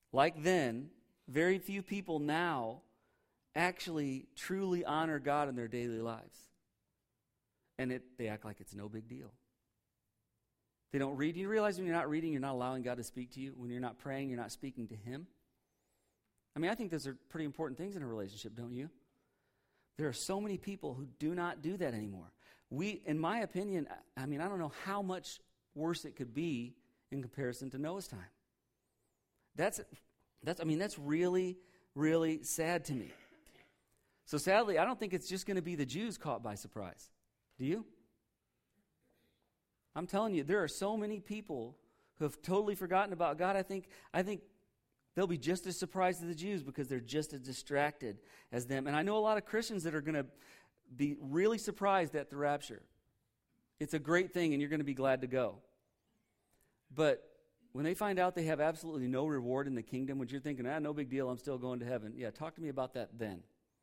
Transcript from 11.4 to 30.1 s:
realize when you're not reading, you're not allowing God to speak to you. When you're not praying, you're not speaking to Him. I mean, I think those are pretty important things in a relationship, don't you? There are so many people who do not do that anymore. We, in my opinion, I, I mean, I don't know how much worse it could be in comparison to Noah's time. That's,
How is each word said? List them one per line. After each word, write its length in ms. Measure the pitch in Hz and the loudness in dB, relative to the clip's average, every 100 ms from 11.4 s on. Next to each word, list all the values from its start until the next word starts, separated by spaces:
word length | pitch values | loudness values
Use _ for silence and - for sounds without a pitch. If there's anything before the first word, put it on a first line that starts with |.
| 196 | 0
realize 300 | 220 208 180 | 2 2 0
when 80 | 180 | 0
you're 80 | |
not 160 | 170 139 | 0 2
reading, 220 | 156 160 | 0 0
you're 80 | 143 | 0
not 140 | 139 | 0
allowing 280 | 127 127 131 | 0 0 -2
God 140 | 123 123 | -2 -4
to 80 | |
speak 280 | 117 127 123 | -6 -8 -10
to 60 | 135 | -10
you. 140 | 135 131 | -10 -8
When 140 | 120 | -8
you're 100 | 123 | -4
not 180 | 123 - | -4 -6
praying, 300 | 147 135 135 | -6 -4 -2
you're 120 | 123 | -4
not 100 | 113 | -6
speaking 380 | - 135 127 113 | -6 -8 -6 -8
to 80 | 107 | -8
Him. 300 | 107 135 180 _ _ _ _ _ _ _ _ _ _ _ _ 147 | -10 -10 -12 _ _ _ _ _ _ _ _ _ _ _ _ -4
I 20 | |
mean, 120 | 175 | -2
I 40 | |
think 160 | 233 208 | -2 -2
those 160 | 160 135 | -4 -4
are 100 | 127 - | -10 -10
pretty 160 | 160 | -6
important 340 | 151 139 160 - | -4 -4 -4 -4
things 160 | 190 | -6
in 80 | 196 | -6
a 40 | 131 | -6
relationship, 500 | 110 98 104 110 110 | -4 -6 -8 -12 -10
don't 160 | 120 | -8
you? 180 | 123 156 - _ _ _ _ _ _ _ _ _ - | -8 -10 -12 _ _ _ _ _ _ _ _ _ -4
There 100 | 151 | -2
are 40 | |
so 280 | 113 - 196 | -2 -2 -2
many 180 | 208 185 | -2 -4
people 360 | - 196 151 | -4 -6 -6
who 120 | 127 139 - | -6 -8 -4
do 140 | 151 | -2
not 280 | 175 175 - | 0 -2 -2
do 140 | 147 190 | -4 -2
that 180 | 156 | 0
anymore. 380 | 113 107 95 82 - - - - | -2 -4 -8 -14 -20 -20 -20 -8
We, 320 | 131 202 208 - | -4 -2 -2 -2
in 120 | 151 | 0
my 220 | 165 226 | 2 0
opinion, 460 | 202 185 202 185 143 - - - | -2 -2 -2 -2 -2 -8 -14 -8
I, 60 | |
I 40 | 135 | -4
mean, 140 | 143 | -2
I 80 | 180 | -2
don't 100 | 190 | -2
know 140 | 156 - | -4 -4
how 160 | 190 202 | -4 -2
much 380 | 190 185 - - - _ _ | -2 -2 -6 -14 -16 _ _
worse 300 | 143 165 165 | -4 -2 -2
it 120 | 151 - | -4 -8
could 180 | 120 | -6
be 400 | 117 170 123 120 - _ _ - | -2 0 0 -4 -10 _ _ -8
in 100 | 139 | -6
comparison 480 | 120 - 127 120 135 | -6 -4 -2 -2 -6
to 80 | 131 | -4
Noah's 300 | 151 190 - | -4 -4 -8
time. 120 | 101 87 _ _ _ _ _ _ _ _ _ _ _ _ | -10 -14 _ _ _ _ _ _ _ _ _ _ _ _
That's, 260 | - 185 - - - _ | -2 0 -2 -10 -16 _